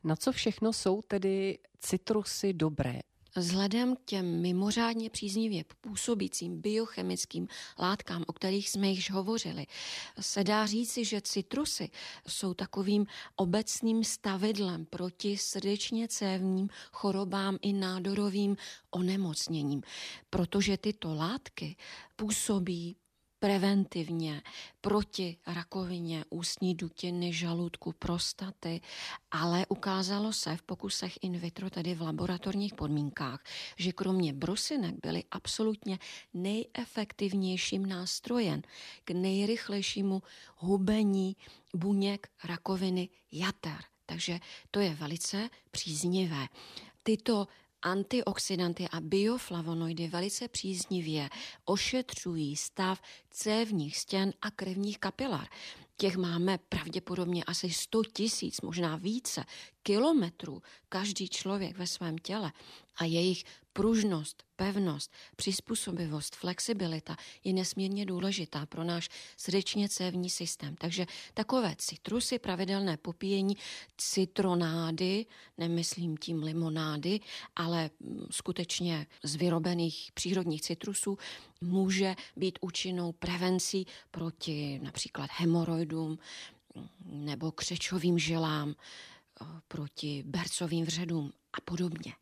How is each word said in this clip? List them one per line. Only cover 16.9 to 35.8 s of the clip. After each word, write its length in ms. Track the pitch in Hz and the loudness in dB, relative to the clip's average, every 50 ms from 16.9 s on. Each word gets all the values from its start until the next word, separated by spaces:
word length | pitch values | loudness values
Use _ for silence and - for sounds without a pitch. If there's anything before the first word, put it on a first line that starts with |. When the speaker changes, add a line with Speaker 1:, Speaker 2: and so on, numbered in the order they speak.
Speaker 2:
chorobám 680 | - - - 202 190 196 202 180 190 196 190 196 196 185 | -10 0 2 2 2 2 0 0 0 0 2 0 0 0
i 100 | - 202 | 2 2
nádorovým 840 | 196 196 190 185 185 185 175 196 196 202 202 202 190 202 202 196 202 - - - - - _ _ | 2 2 0 0 -2 -2 0 0 2 2 2 2 4 4 4 4 2 0 -2 -14 -14 -16 _ _
onemocněním, 920 | - 175 180 180 190 196 190 170 151 - - - 165 156 143 143 143 139 - - - - - - - - - _ | -2 0 2 2 2 2 2 0 0 -2 -2 -2 -2 0 0 0 0 -2 -4 -6 -12 -10 -10 -10 -12 -14 -12 _
protože 460 | - 180 175 170 - 202 196 202 196 | 0 0 2 2 2 2 4 4 2
tyto 380 | 185 - 208 208 - - 165 160 | 2 0 -2 -2 -2 -4 -2 0
látky 640 | 151 160 175 240 269 - - _ - 170 151 170 _ - - - - - - _ | 0 0 0 0 -4 -6 -10 _ -8 -8 -8 -10 _ -16 -16 -16 -16 -18 -18 _
působí 800 | - 214 208 208 - - - 208 196 180 180 180 170 170 170 185 _ _ _ _ _ _ _ _ _ | -6 -2 -2 0 0 2 2 2 2 2 0 -2 -2 -4 -6 -8 _ _ _ _ _ _ _ _ _
preventivně 1000 | - 202 202 196 180 196 202 196 190 - - 180 160 156 170 165 160 156 147 147 - - - - - - - _ | 4 4 4 6 6 6 6 6 4 2 0 -2 -2 0 0 -2 0 -2 -4 -6 -8 -12 -14 -14 -14 -16 -16 _
proti 560 | - 202 208 214 202 - - - 185 175 170 _ _ | 0 4 4 4 2 0 -2 -4 -4 -4 -4 _ _
rakovině 800 | 165 170 170 170 _ - 190 185 175 180 175 170 165 165 156 151 _ | -6 -6 -6 -6 _ -4 -4 -2 -2 -2 -4 -2 -2 -4 -4 -4 _
ústní 440 | - 170 170 - - - 190 185 175 | -6 -4 -4 -4 -2 0 2 2 2
dutiny, 580 | 165 180 165 - - - 180 175 175 175 175 | 2 -2 -6 -6 -6 -4 -2 0 0 0 0
žaludku, 600 | 170 165 170 170 170 170 175 170 - - - 165 | 0 0 0 0 0 0 0 -2 -4 -6 -8 -8
prostaty, 880 | 165 _ - - 170 175 - - - - 190 190 - _ - 165 165 170 - - - - - - - - _ _ | -6 _ -2 0 0 0 0 -2 -4 -4 -8 -10 -10 _ -6 -4 -4 -4 -6 -10 -10 -10 -8 -8 -10 -12 _ _
ale 360 | - 156 160 170 170 175 190 | -2 2 2 4 4 4 4
ukázalo 680 | - 202 - - 208 190 190 190 180 202 202 214 220 | 2 0 0 0 0 0 2 0 0 0 0 0 0
se 240 | 214 - - - 156 | 0 -2 -2 -2 -4
v 60 | 170 | -4
pokusech 560 | _ - 185 - - 196 - - - 180 - - | _ -8 -8 -6 -4 -4 -4 -2 -4 -6 -6 -4
in 160 | - 185 180 175 | -4 -4 -2 -2
vitro, 320 | 175 170 - - 190 190 | -4 -6 -6 -6 -8 -6
tedy 240 | - 180 165 175 180 | -4 -4 -2 -2 -2
v 80 | 160 | -2
laboratorních 720 | 170 160 156 151 175 175 180 175 - 196 190 202 202 202 - | -2 -2 -2 -2 0 -2 -2 -2 -2 -2 0 0 -2 -2 -2
podmínkách, 720 | - 151 147 151 147 147 143 - - 147 131 123 147 - - - - - - - | -4 -2 0 2 2 0 -2 -2 -4 -4 -4 -6 -8 -10 -12 -10 -10 -10 -10 -6
že 160 | - 175 185 | -2 -2 -2
kromě 400 | 170 - 196 190 190 185 175 151 | 0 0 2 2 4 4 4 2
brosinek 600 | 139 139 151 165 196 220 - - 302 277 202 170 - - | 2 0 0 0 0 0 0 0 0 0 0 0 -2 -4
byly 220 | - - 165 170 - _ | -2 -2 -2 -2 -2 _
absolutně 680 | - - - - - - 220 220 214 208 | -8 -6 -4 -4 0 2 2 2 2 0